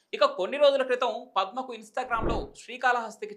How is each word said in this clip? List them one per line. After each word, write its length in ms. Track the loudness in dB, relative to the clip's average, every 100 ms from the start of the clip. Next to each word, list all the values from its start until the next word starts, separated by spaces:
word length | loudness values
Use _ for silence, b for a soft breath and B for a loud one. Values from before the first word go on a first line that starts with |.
| _ 2
ఇక 80 | 2 2
కొన్ని 180 | -4 4
రోజుల 180 | 4 6 2
క్రితం 220 | 0 0 -2 -4 -2
పద్మకు 380 | -2 -4 -8 -12
Instagram-లో 580 | -8 -8 -2 -2 0 -2 -6 -14
శ్రీకాళహస్తికి 760 | -16 -2 0 0 -2 -10 -12